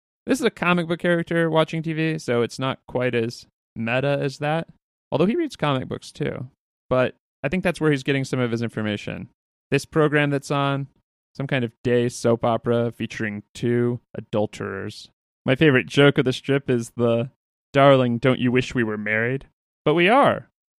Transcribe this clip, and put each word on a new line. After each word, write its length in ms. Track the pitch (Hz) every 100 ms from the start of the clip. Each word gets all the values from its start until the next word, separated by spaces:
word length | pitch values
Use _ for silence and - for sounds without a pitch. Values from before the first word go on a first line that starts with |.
| _ _ -
This 140 | 269
is 40 |
a 60 | 226
comic 380 | - 170 180 165
book 100 | 170
character 500 | 180 170 165 170 165
watching 320 | 160 160 165
T 120 | 156
V, 260 | 156 160 156
so 240 | - 120
it's 160 | 113 -
not 220 | 131 127 -
quite 260 | 127 127
as 320 | 120 117 - - _ _ -
meta 420 | 113 127 139 139
as 180 | 143 135
that, 300 | 147 160 - _ _ _ _
although 140 | 135 180
he 100 | 349
reads 180 | 311
comic 320 | - 151 135 -
books 240 | 110 -
too. 380 | - 143 - 127 _ _ _ _
But 240 | 127 127 - _ _
I 40 | 147
think 140 | 185
that's 180 | 185 165
where 120 | 156
he's 100 | 143
getting 220 | 135 139
some 160 | 131 131
of 100 | 123
his 120 | 113
information. 680 | 117 - 107 104 - 92 90 _ _ _ _
This 140 | 135
program 460 | - 160 151 147 147
that's 200 | 127 -
on, 380 | 143 139 139 139 _ _ _ _
some 120 | - 139
kind 180 | 139
of 80 | 117 -
day 260 | 123 120 120
soap 360 | - 120 117
opera 480 | 120 113 - 117 117
featuring 500 | 113 113 - 110 104 -
two 460 | - 120 120 120 120 -
adulterers. 920 | - 110 110 107 - 104 98 101 - - _ _ _
My 120 | - 135
favorite 300 | 160 127 -
joke 320 | - 143 139
of 60 |
the 80 | 127
strip 360 | 127 - 139 -
is 220 | 123 117 -
the, 340 | 117 117 120 - _ _ _
"Darling, 460 | 139 139 135 123 117
don't 200 | 135 123
you 140 | 123
wish 220 | 123 123
we 100 | 131
were 140 | 110 107
married?" 480 | 104 110 117 135 - _ _ _
But 100 | -
we 140 | 160 175
are. 400 | 254 226 104 - _ _